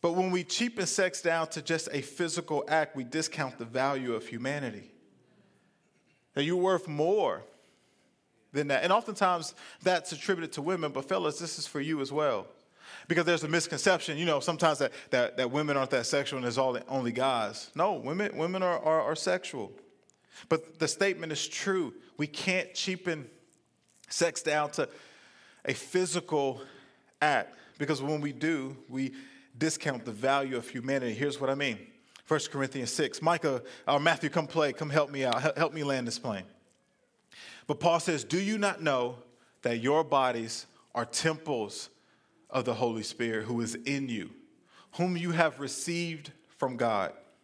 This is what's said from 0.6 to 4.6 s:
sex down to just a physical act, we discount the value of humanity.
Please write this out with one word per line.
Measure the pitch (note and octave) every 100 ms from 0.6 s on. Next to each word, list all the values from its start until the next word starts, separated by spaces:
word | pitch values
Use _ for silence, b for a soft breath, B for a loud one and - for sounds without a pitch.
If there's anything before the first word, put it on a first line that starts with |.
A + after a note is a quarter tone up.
| A#3+ A#3 F3+
sex | - F#3 F#3
down | E3+ E3 D#3+
to | -
just | C#3+ E3 D#3+
a | C#3+
physical | C3+ - E3+ D#3+ E3 D3+ -
act, | D#3 D3+ C#3
we |
discount | A#2+ D3+ D#3 - C3+ -
the | A#2
value | B2+ C3+ C#3 B2+
of | A2+ -
humanity. | A#2+ B2+ D3